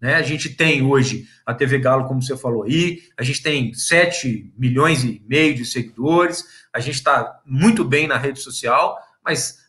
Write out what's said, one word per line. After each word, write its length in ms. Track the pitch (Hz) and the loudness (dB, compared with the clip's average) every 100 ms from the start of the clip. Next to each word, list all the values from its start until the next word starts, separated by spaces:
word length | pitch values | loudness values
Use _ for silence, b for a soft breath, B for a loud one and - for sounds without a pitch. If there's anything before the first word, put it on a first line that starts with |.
né? 140 | 123 160 | 0 0
A 60 | |
gente 260 | 139 151 143 | 0 -4 -6
tem 340 | - 160 143 | 0 2 4
hoje 440 | 135 139 127 - B B | 4 4 2 -2 B B
a 100 | - | -8
T 120 | 120 135 | -2 0
V 120 | 135 | 2
Galo, 280 | 127 131 131 | 4 2 0
como 160 | 131 | -4
você 140 | 127 135 | -4 -6
falou 280 | 127 117 | -4 -4
aí, 360 | 104 156 175 170 B - | -2 0 0 -4 B -6
a 60 | |
gente 200 | 120 - | -4 -2
tem 320 | 156 147 113 | -2 -2 -2
sete 800 | - - 170 170 - 131 107 95 113 | -4 0 2 2 0 -4 -6 -8 -4
milhões 480 | 127 127 156 151 | 0 2 2 2
e 180 | 123 101 104 | 0 -4 -2
meio 260 | 143 156 | 2 2
de 100 | 127 | 0
seguidores, 800 | 117 127 110 - 139 170 175 170 b b b | -6 -8 -8 -4 0 2 2 -2 b b b
a 80 | 117 | -8
gente 220 | 123 131 | -6 -2
tá 380 | 151 135 113 - | 0 0 0 -10
muito 400 | - 135 202 220 | -6 2 4 4
bem 240 | 151 143 156 | 2 0 0
na 80 | 127 | -2
rede 240 | 139 135 | -2 -6
social, 560 | - - 120 131 180 - B B | -10 -8 0 2 2 -2 B B
mas 400 | - 143 - - | -4 -4 -4 -10